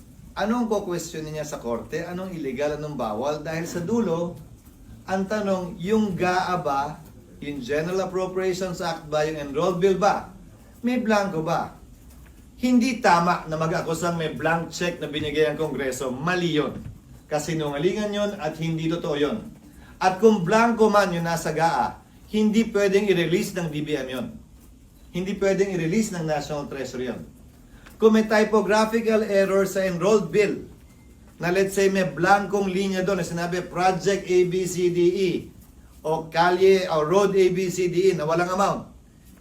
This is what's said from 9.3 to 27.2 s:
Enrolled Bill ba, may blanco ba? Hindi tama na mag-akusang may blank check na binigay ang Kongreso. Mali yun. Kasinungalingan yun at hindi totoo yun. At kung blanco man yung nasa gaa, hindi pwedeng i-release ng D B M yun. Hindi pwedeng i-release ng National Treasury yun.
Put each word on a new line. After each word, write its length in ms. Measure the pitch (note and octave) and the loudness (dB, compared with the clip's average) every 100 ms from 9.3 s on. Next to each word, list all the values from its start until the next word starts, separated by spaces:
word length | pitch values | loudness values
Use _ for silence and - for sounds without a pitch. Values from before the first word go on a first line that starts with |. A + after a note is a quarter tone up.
| D3+ | -4
Enrolled 480 | C#3+ C#3 F3+ F3 | -6 -2 0 2
Bill 160 | G3 F3+ | 2 4
ba, 320 | G3+ - - - - - - - | 2 2 -6 -18 -20 -20 -20 -6
may 240 | A#3+ B3 | -2 -2
blanco 400 | A3 G#3 G3 D#3+ | 2 2 0 -2
ba? 320 | E3 D#3 - - - - - - - - - - | -2 -2 -4 -12 -20 -20 -20 -20 -20 -20 -20 -4
Hindi 480 | B3+ B3 C4 A3 | 2 4 4 2
tama 400 | G3+ F3 F3+ E3+ D#3+ | 4 4 4 0 -4
na 80 | D#3 | -4
mag-akusang 560 | D#3+ F3 D3+ D#3+ F3 E3+ | -2 -2 -2 -2 -2 -2
may 160 | D#3 | -4
blank 400 | A#2+ D#3+ E3+ D#3+ | -2 0 0 -2
check 320 | - F3+ E3+ | -4 -4 -4
na 80 | D3 | -6
binigay 320 | D3 D3+ D3+ | -4 -2 2
ang 160 | D3+ D3 | 0 0
Kongreso. 480 | D#3 C3 C3+ B2+ C3+ | -4 -4 -4 -4 -6
Mali 480 | B2+ E3 F3+ E3+ D3 | -4 -2 0 0 0
yun. 240 | B2+ G#2+ - - - - - | -2 -6 -14 -16 -20 -18 -6
Kasinungalingan 800 | D3+ E3+ D#3 D3 C#3+ F3 G#3 G#3 | -4 -2 -4 -4 0 0 0 -4
yun 220 | G3+ G3+ D3+ | -2 -4 -4
at 160 | D3+ D#3 | -8 -6
hindi 320 | E3 D#3+ D#3+ | -4 -2 -2
totoo 240 | E3 E3 | -4 -2
yun. 400 | C#3+ C#3+ A2+ - - - - - - | -2 -2 -2 -10 -18 -20 -20 -18 -2
At 160 | F#3+ F#3 | 0 4
kung 240 | A3 G#3 | 4 4
blanco 480 | E3 A3 A#3 A3+ G#3+ | 2 4 4 4 4
man 240 | G#3 F#3+ | 4 2
yung 160 | E3+ E3+ | 0 -2
nasa 240 | E3+ E3+ | -2 -2
gaa, 480 | D#3 E3 B2+ G#2+ - - - - | 0 0 2 -2 -6 -20 -20 -4
hindi 320 | G#3+ G#3+ G#3 A3+ | 0 2 2 2
pwedeng 320 | G3+ G3+ G3+ G#3 | 2 4 2 4
i-release 480 | F3 E3 F#3 G#3+ | 2 2 0 0
ng 160 | F3+ E3 | -4 -4
D 160 | D3 D3 | -4 -4
B 80 | |
M 160 | C#3+ B2+ | -4 -4
yun. 180 | B2+ A2 - - - - - - - - | -8 -8 -12 -20 -20 -20 -20 -20 -20 -10
Hindi 240 | F3 F#3+ F#3+ | -6 -4 0
pwedeng 320 | G3 F#3 G3 F3 | 0 2 0 0
i-release 320 | D#3+ G#3+ G#3 | 0 0 0
ng 160 | F3 D#3+ | -2 -2
National 400 | D3+ C#3+ D3 A#2+ | -2 -4 -8 -8
Treasury 480 | C3+ B2+ B2 B2+ | -8 -8 -6 -6
yun. 80 | F#2+ | -8